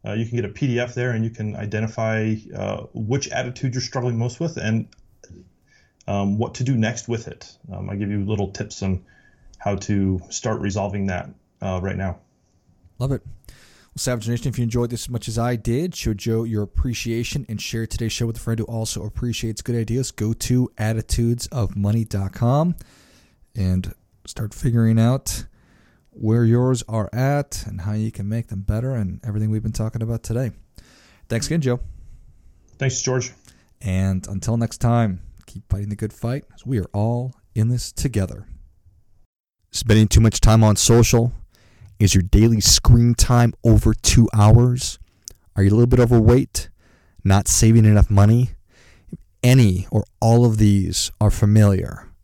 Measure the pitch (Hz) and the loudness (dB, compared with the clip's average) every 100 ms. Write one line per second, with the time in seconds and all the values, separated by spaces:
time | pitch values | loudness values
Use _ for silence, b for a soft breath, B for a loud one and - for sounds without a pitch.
0 | 104 104 113 120 101 - 143 120 120 123 | -8 -8 -6 -6 -8 -6 -4 -2 -4 -4
1 | 123 113 113 113 107 104 101 110 110 113 | -4 -4 -6 -6 -10 -8 -8 -6 -6 -4
2 | 110 110 110 107 - 101 101 101 - - | -4 -2 -4 -6 -8 -10 -8 -8 -12 -12
3 | 110 135 - 127 123 123 135 123 - 135 | -6 -6 -4 -8 -8 -8 -6 -6 -8 -6
4 | 123 117 120 - 165 165 107 113 110 _ | -6 -4 -6 -6 -8 -6 -4 -4 -4 _
5 | _ _ - 85 _ _ _ b b b | _ _ -20 -20 _ _ _ b b b
6 | - 101 98 101 120 - 123 127 107 - | -8 -4 -2 -2 -4 -4 -4 -2 -2 -4
7 | - 113 - - - _ - 95 95 98 | -8 -8 -8 -18 -20 _ -18 -14 -10 -8
8 | 104 104 98 107 98 - 104 - 98 92 | -6 -4 -4 -4 -6 -8 -12 -8 -6 -6
9 | b b b b b b 101 98 - 101 | b b b b b b -6 -6 -4 -2
10 | 95 92 - - 117 107 101 101 98 101 | -2 -4 -8 -10 -6 -6 -6 -6 -6 -6
11 | 98 90 - - _ _ 95 92 95 92 | -6 -6 -10 -20 _ _ -8 -6 -6 -6
12 | 95 87 _ _ _ _ _ _ _ _ | -8 -10 _ _ _ _ _ _ _ _
13 | 123 135 - - - - _ _ _ - | -8 -8 -10 -20 -20 -20 _ _ _ -10
14 | - 123 107 117 131 117 120 120 120 117 | -6 -6 -4 -4 -4 -4 -4 -2 -4 -6
15 | - 120 - 110 117 120 113 120 175 - | -8 -10 -6 -4 -4 -4 -4 -4 -4 -6
16 | - 104 117 113 113 110 101 - 131 117 | -6 -6 -4 -4 -2 -4 -4 -4 -4 -4
17 | 117 113 120 147 - 107 - 117 113 - | -6 -6 -6 -8 -8 -10 -8 -8 -8 -6
18 | 113 - 117 110 - 113 - 117 110 - | -6 -4 -6 -6 -6 -6 -6 -8 -8 -8
19 | 104 - 123 110 113 110 - 120 107 117 | -10 -8 -6 -6 -6 -8 -6 -4 -2 -4
20 | 131 - 107 113 - 127 127 - 110 110 | -4 -6 -6 -4 0 0 0 -4 -4 -4
21 | - - 117 120 - 135 101 101 101 113 | -4 -2 0 -2 -4 -4 -4 -2 -2 0
22 | 110 101 98 - 117 139 170 170 b b | -2 -4 -6 -2 0 2 0 -4 b b
23 | b b b b b - 92 90 92 - | b b b b b -4 -2 -2 -4 -12
24 | _ _ - - 107 - 127 117 113 113 | _ _ -20 -10 -10 -6 -2 2 2 4
25 | 113 131 - - - b b b b b | 2 0 -4 -10 -12 b b b b b
26 | b - 107 117 113 117 127 123 - 110 | b -6 0 2 4 2 2 -2 -4 -6
27 | 104 120 131 143 139 - 101 95 92 107 | -6 -4 -2 -2 -4 -10 -10 -10 -6 -4
28 | 110 - 101 113 113 95 98 107 127 127 | -6 -6 -6 -6 -6 -8 -4 -4 -4 -4
29 | 98 87 117 104 107 110 113 110 113 113 | -6 -6 -8 -4 -2 -2 -4 -6 -6 -6
30 | 113 113 - 117 127 - _ - b b | -6 -6 -6 -6 -6 -8 _ -20 b b
31 | b b b 113 - 160 131 120 - - | b b b -6 -2 -2 -2 -2 -6 -16
32 | - - - _ _ _ _ _ 135 - | -20 -20 -20 _ _ _ _ _ -4 -4
33 | - 127 117 - b b b _ 98 92 | -4 -4 -6 -14 b b b _ -4 -2
34 | 95 92 - 98 - 117 113 - 120 120 | 0 -2 -6 -8 -4 -2 -4 -2 0 2
35 | 110 90 - - - - - 98 104 104 | 0 -4 -12 -20 -20 -20 -6 -6 -4 -6
36 | 107 - 117 135 - - 120 127 87 101 | -8 -8 -8 -8 -10 -18 -6 -4 -4 -2
37 | 110 120 127 - _ - 110 123 - - | -2 -2 -6 -12 _ -2 0 0 -4 -6
38 | 143 110 92 - - - - _ _ _ | -4 -2 -4 -6 -16 -20 -20 _ _ _
39 | _ _ _ _ _ _ _ - 110 104 | _ _ _ _ _ _ _ -10 2 4
40 | 107 - 110 - 113 113 110 101 - 117 | 6 6 6 6 6 6 6 4 4 6
41 | 113 120 123 - - b b b b b | 6 4 0 -4 -16 b b b b b
42 | 101 92 87 - 113 113 - - - 120 | 2 4 4 4 6 4 2 4 6 6
43 | 117 120 - 120 117 - 117 107 117 107 | 6 4 4 4 4 2 4 6 4 0
44 | - - 113 107 104 117 123 123 - - | 2 4 4 6 6 8 6 0 -6 -12
45 | - B B B B - 98 107 123 123 | -20 B B B B 0 4 4 4 4
46 | 117 120 110 123 165 - - - b b | 6 6 6 4 2 -6 -10 -18 b b
47 | b b 98 95 - - 113 113 110 104 | b b 2 2 2 2 6 6 6 6
48 | - 101 101 117 127 - _ B B B | 4 6 6 4 0 -6 _ B B B
49 | B - _ _ 123 131 113 90 98 107 | B -20 _ _ 4 6 6 2 -2 -4
50 | - _ 113 117 120 107 107 101 87 - | -4 _ 4 6 4 4 4 4 2 -4
51 | - - 107 - 104 107 104 95 - - | -6 0 0 2 4 6 6 4 -2 -10
52 | - _ | -18 _